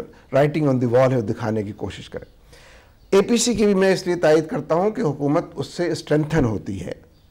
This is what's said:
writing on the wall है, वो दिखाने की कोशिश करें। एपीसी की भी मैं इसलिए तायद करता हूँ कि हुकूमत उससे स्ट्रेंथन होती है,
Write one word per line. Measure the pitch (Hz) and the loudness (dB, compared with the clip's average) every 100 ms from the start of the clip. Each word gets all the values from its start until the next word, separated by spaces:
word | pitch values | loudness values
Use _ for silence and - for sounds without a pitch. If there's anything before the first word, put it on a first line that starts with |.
| - - _ 135 | -8 -18 _ 0
writing | 147 160 147 | 2 0 0
on | 127 | 0
the | 123 | 2
wall | 120 131 | 4 4
है, | 131 | 2
वो | |
दिखाने | 104 117 117 110 | -2 -4 -4 -4
की | 101 | -6
कोशिश | 104 98 - - | -8 -10 -10 -14
करें। | - - _ _ - - - - _ - 196 | -16 -16 _ _ -20 -20 -20 -20 _ 0 2
एपीसी | 196 233 240 208 | 4 2 2 2
की | 208 | 2
भी | |
मैं | 185 190 | 4 2
इसलिए | 185 180 175 | 2 -2 0
तायद | 160 160 156 | 4 4 2
करता | 151 147 160 | -6 -2 0
हूँ | 202 | 0
कि | 214 | -2
हुकूमत | 160 147 143 160 175 - | -4 -2 0 0 -2 -8
उससे | - - 175 165 | -10 -6 -4 -4
स्ट्रेंथन | - 151 151 160 120 | -2 -2 0 0 0
होती | 101 - 101 | -2 -8 -10
है, | - - - _ - | -10 -12 -16 _ -18